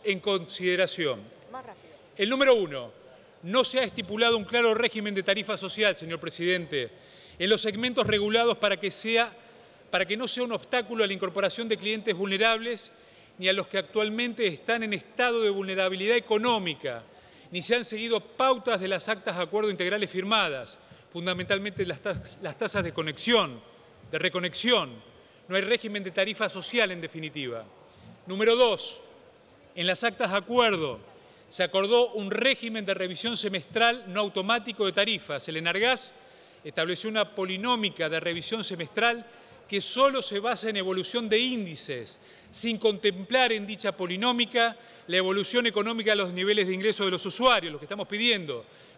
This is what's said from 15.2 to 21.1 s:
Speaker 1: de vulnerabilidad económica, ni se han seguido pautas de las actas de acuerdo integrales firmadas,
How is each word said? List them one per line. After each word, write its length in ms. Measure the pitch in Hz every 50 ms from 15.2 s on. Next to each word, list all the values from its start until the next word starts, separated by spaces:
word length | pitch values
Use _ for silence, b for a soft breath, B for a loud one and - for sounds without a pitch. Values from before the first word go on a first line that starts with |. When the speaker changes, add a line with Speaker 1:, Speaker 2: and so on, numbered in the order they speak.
| 247 247 233 233 220
Speaker 1:
de 80 | 208
vulnerabilidad 680 | 202 196 196 190 190 190 190 185 190 185 190 214 240
económica, 840 | 240 233 - 220 214 226 247 233 214 185 170 147 - - 135 120 113 110 - B B B B B B B B
ni 120 | 175 180 160
se 140 | 185 233
han 80 | 247 233
seguido 360 | - 220 214 226 233 226 208
pautas 600 | - - - - 254 262 262 233 - 240 226 185
de 80 | 190 190
las 200 | 190 175 - 214
actas 280 | 220 190 - - 170
de 60 | 180 175
acuerdo 280 | 151 190 214 214 214
integrales 400 | 190 170 180 180 202 214 202 -
firmadas, 680 | 175 185 185 202 226 214 190 165 139 131 117 - - - B B B B B B